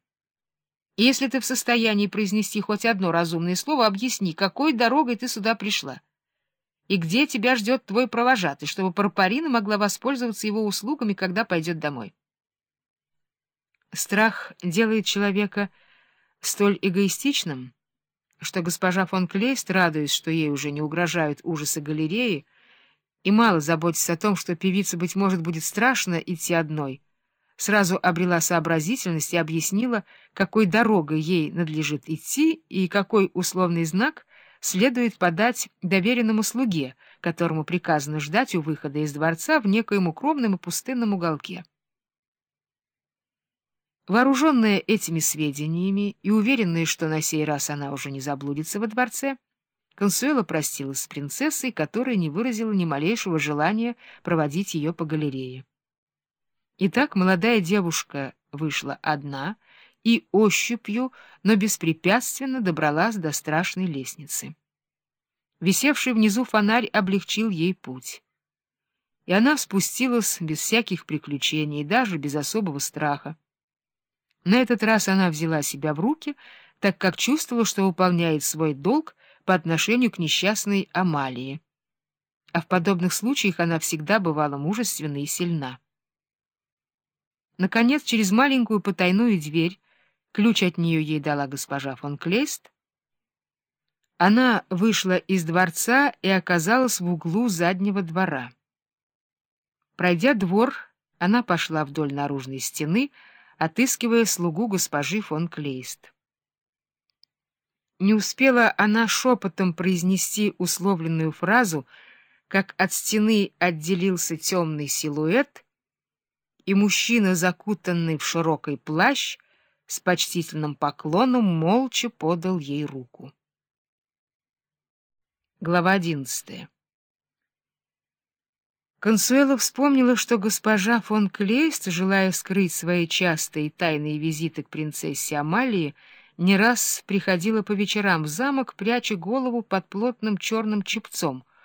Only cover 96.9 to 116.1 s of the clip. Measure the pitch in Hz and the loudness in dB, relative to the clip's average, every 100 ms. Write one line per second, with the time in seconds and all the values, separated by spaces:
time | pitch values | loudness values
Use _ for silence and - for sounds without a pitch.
96.9 | - 175 170 170 190 240 170 170 185 202 | 0 -2 -2 -2 0 0 2 0 0 0
97.9 | 196 170 165 185 139 123 _ _ _ _ | -2 -2 -2 -2 -2 -8 _ _ _ _
98.9 | _ _ _ _ _ _ _ _ _ _ | _ _ _ _ _ _ _ _ _ _
99.9 | - 180 175 240 233 185 196 240 - - | 0 2 4 4 2 2 2 2 -2 -14
100.9 | _ _ - 175 233 240 170 - 160 147 | _ _ -4 2 2 2 -2 -2 -4 -4
101.9 | 147 147 139 143 139 131 135 - - 151 | -2 -4 -2 -4 -6 -8 -10 -8 -6 0
102.9 | 196 285 _ - - _ - 160 - 247 | 0 0 _ -20 -20 _ -4 -2 0 0
103.9 | - 240 233 226 - 175 160 233 190 - | 0 2 2 2 0 -2 -2 -2 -2 -2
104.9 | 143 139 202 196 156 170 - 143 131 123 | -2 -2 -4 -4 -4 -4 -6 -8 -8 -10
105.9 | - - _ _ _ _ _ _ _ _ | -16 -20 _ _ _ _ _ _ _ _
106.9 | _ _ _ _ _ _ _ _ _ _ | _ _ _ _ _ _ _ _ _ _
107.9 | - 190 214 - - 269 240 226 - 208 | -2 2 2 2 2 4 6 4 4 2
108.9 | 220 226 - 254 247 190 - 185 165 180 | 4 2 2 2 2 0 -2 -2 0 0
109.9 | 180 180 190 - - 208 - 175 - 190 | 0 2 0 0 -2 -2 -2 -4 -2 0
110.9 | 180 160 160 160 - 175 233 220 156 - | 0 0 0 -2 -2 2 2 2 -2 -6
111.9 | - - _ _ _ - 196 190 - 185 | -18 -20 _ _ _ -2 -2 0 0 -2
112.9 | - - 214 214 214 196 - 180 160 156 | -2 -2 2 4 4 2 0 0 0 -2
113.9 | 185 190 180 - 160 - 185 160 151 143 | 0 0 0 -4 -4 -2 -2 -2 -2 -4
114.9 | - 156 147 156 226 294 - _ _ _ | -4 -4 -2 2 2 0 -6 _ _ _
115.9 | _ _ | _ _